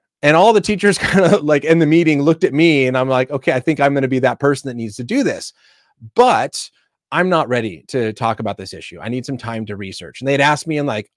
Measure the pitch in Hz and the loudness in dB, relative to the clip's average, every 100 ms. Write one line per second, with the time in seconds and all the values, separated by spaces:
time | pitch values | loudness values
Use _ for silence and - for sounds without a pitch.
0 | _ _ 147 156 202 220 - 208 202 190 | _ _ 2 6 6 4 2 0 0 0
1 | - 190 180 196 147 147 147 165 156 160 | 0 2 4 2 2 0 4 4 4 4
2 | 165 147 143 165 180 135 165 147 131 127 | 4 2 2 2 0 2 2 4 2 0
3 | 131 131 131 147 - 135 143 147 143 143 | 0 0 -2 -2 -2 0 0 2 2 2
4 | 135 131 123 120 143 139 135 120 113 - | 0 0 0 0 0 -2 -6 -10 -10 -10
5 | 123 254 226 95 - - _ _ _ _ | -6 -2 -2 -4 -10 -18 _ _ _ _
6 | 110 - 254 160 135 - - _ _ _ | -6 2 2 2 -2 -8 -14 _ _ _
7 | _ 147 180 170 127 123 110 82 - 131 | _ -2 0 0 0 -2 -4 -8 -8 -4
8 | 113 107 113 110 110 101 95 85 - 87 | -4 -2 -4 -2 -6 -8 -12 -16 -18 -14
9 | 90 123 123 131 117 113 107 101 98 92 | -8 -8 -8 -10 -8 -10 -10 -10 -12 -14
10 | 82 - 131 139 143 151 - 151 143 110 | -16 -10 -4 0 0 0 -4 -4 -4 -6
11 | 107 | -8